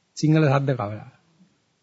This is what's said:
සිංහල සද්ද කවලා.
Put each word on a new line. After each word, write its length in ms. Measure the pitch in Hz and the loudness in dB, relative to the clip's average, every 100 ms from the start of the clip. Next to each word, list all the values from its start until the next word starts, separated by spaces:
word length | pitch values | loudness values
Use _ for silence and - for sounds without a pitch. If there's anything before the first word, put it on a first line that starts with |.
| _ - | _ -4
සිංහල 280 | 156 156 151 | 2 4 4
සද්ද 240 | 139 139 | 2 0
කවලා. 380 | 123 104 107 113 _ _ _ _ _ _ _ | -4 -6 -8 -16 _ _ _ _ _ _ _